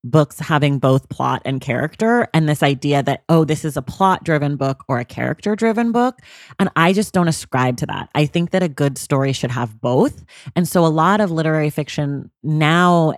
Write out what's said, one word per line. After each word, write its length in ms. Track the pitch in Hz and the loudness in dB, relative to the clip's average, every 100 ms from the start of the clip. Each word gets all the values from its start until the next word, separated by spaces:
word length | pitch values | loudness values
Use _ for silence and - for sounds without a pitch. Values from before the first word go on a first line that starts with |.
books 340 | 123 151 143 - | 2 2 2 -4
having 400 | 147 151 143 139 | -2 0 2 2
both 300 | 131 135 - | 2 2 0
plot 340 | - 131 131 | -6 -4 -4
and 160 | - 135 | -4 -6
character, 680 | 135 123 151 - 220 240 - | -4 -4 -4 -2 0 2 2
and 160 | 160 151 | 0 0
this 140 | 147 | 2
idea 400 | 143 139 143 143 | 0 0 0 0
that, 220 | 131 139 - | 0 -4 2
oh, 160 | 160 | 2
this 200 | 156 156 | 2 -2
is 120 | 160 143 | -4 -6
a 60 | |
plot-driven 720 | 135 - 190 185 - 151 143 | -10 0 0 0 -2 -2 -2
book 300 | 143 135 135 - | -2 -4 -4 -4
or 120 | 123 | -6
a 40 | |
character-driven 880 | 120 - 123 147 208 214 226 220 233 | -4 -6 -6 -4 -4 0 0 0 0
book. 300 | 233 247 - - - - - | 0 0 -4 -20 -20 -20 -4
And 80 | 196 - | -2 2
I 160 | 165 | 2
just 200 | 196 202 | 2 0
don't 140 | 185 170 | 0 0
ascribe 520 | 156 - 131 127 123 | -2 -4 -2 -2 -2
to 80 | 143 | -6
that. 220 | 98 - | -6 -6
I 120 | - 151 | -2 0
think 260 | 170 170 | 0 0
that 100 | 185 | 0
a 60 | 180 | -2
good 300 | 139 143 135 | 0 -2 -2
story 340 | - 139 135 | -2 0 0
should 180 | 131 127 | -2 -4
have 300 | 127 120 110 | -4 -6 -4
both. 440 | 123 127 262 - - - - | 0 2 2 -2 -20 -20 -6
And 140 | - 170 | -4 0
so 180 | 185 165 | 2 2
a 20 | |
lot 320 | 156 165 208 | 4 2 2
of 120 | 202 | 0
literary 380 | 160 160 156 151 | 0 0 0 0
fiction 600 | 151 143 - 143 139 - _ | -4 -6 -4 -4 -4 -10 _
now 680 | 156 156 151 170 180 175 156 | -4 0 2 4 4 4 2